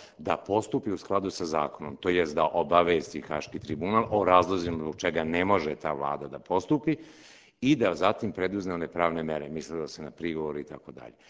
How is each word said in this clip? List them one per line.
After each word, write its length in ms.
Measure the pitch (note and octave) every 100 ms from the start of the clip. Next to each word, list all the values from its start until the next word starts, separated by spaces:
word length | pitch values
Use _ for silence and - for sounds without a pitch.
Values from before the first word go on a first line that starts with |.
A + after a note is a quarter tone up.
| - -
da 180 | D#2+ E2
postupi 560 | - G#2 G#2+ C#3 -
u 40 | F#2
skladu 340 | - G2 F#2+
sa 140 | -
zakonom, 520 | E2+ D#2 C#2+ - D2+ C#2
to 120 | F#2
jest 260 | F2+ E2
da 100 | D2+
obavesti 760 | D#2 F2 D2 F2 E2+ E2+ C#2+ D#2
Haški 380 | - D2+ - E2+
tribunal 480 | - D2+ F2 A2 A2+
o 140 | G#2+
razlozima 540 | F2+ F#2 F2 F#2+ E2+ E2
zbog 180 | D#2 D2
čega 280 | F2+ D#2+
ne 200 | D#2+ E2+
može 320 | F#2+ G2 D2+ D2
ta 160 | D#2+
vlada 360 | C#2+ C#2+ C#2+ C#2+
da 100 | C#2
postupi 580 | - F2+ - D3+ - D3 - - - - - _
i 160 | B2+ D3
da 180 | G2+
zatim 380 | D#2 F#2 A2 G#2
preduzme 420 | F2+ F2+ G2+ F#2
one 140 | F2 D#2+
pravne 340 | E2+ E2+ E2
mere, 260 | D#2+ D#2 D2
mislilo 400 | D#2 D2 E2 D2+
se 140 | -
na 80 | D2+
prigovor 460 | - E2+ D#2 D#2 D2
i 80 |
tako 280 | C#2+ D2 -
dalje. 220 | A#1+ A#1+ -